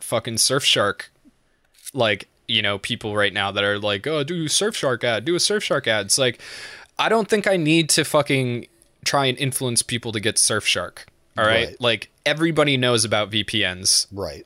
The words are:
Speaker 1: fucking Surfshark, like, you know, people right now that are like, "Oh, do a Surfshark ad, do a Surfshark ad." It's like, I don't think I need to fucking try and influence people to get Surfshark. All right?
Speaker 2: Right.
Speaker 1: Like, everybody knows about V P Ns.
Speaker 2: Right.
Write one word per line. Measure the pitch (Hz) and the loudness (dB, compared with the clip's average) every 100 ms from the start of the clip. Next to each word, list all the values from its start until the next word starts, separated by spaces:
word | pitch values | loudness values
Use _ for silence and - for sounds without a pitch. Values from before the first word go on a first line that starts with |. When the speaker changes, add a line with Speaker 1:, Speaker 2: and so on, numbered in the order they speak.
Speaker 1:
fucking | - 117 123 | -4 -4 -2
Surfshark, | 113 - 135 - 135 101 - - _ _ _ _ _ _ _ - | 0 2 2 2 2 2 -2 -10 _ _ _ _ _ _ _ -8
like, | 131 110 101 - _ - | 0 0 0 -6 _ -4
you | 110 | -2
know, | 104 101 | 0 -4
people | - 120 110 | -4 -6 -2
right | 104 101 | 2 2
now | 98 101 | 2 -2
that | 101 | 0
are | 101 104 | 0 0
like, | 104 101 139 | -2 -2 -2
"Oh, | 156 | -4
do | 143 175 | -2 -4
a | 151 | -2
Surfshark | - 208 - 143 123 | 0 -2 -2 -2 0
ad, | 123 107 | 0 0
do | 123 175 | 0 0
a | |
Surfshark | - 208 - 151 120 | 0 0 0 -2 0
ad." | 107 101 | 0 0
It's | - | 2
like, | 127 - - - - - - - | 0 -2 -12 -16 -16 -18 -12 -2
I | 151 | 2
don't | 226 196 | 2 2
think | 214 202 | 0 2
I | 190 | 2
need | 151 165 156 | 4 4 4
to | - | 0
fucking | 151 151 139 135 127 120 - _ _ _ | 2 2 2 0 0 -4 -10 _ _ _
try | - 143 135 | -2 2 2
and | 127 | 0
influence | 139 - 127 117 | -2 -2 -2 -2
people | - 120 117 | -2 -4 -4
to | 110 | -2
get | 107 | -2
Surfshark. | - - 107 - 95 87 - - _ _ - | 0 2 0 0 -2 -4 -12 -20 _ _ 0
All | 107 | 4
right? | 113 117 | 4 0
Speaker 2:
Right. | - | -2
Speaker 1:
Like, | 120 110 - _ 143 | 0 0 -6 _ -2
everybody | 147 165 156 147 131 | 0 0 2 2 2
knows | 123 120 | 2 2
about | 104 107 101 | 2 0 0
V | 110 | -2
P | 98 110 | -2 0
Ns. | 95 92 95 - - | -2 -2 0 0 -2
Speaker 2:
Right. | 98 87 73 | -6 -8 -10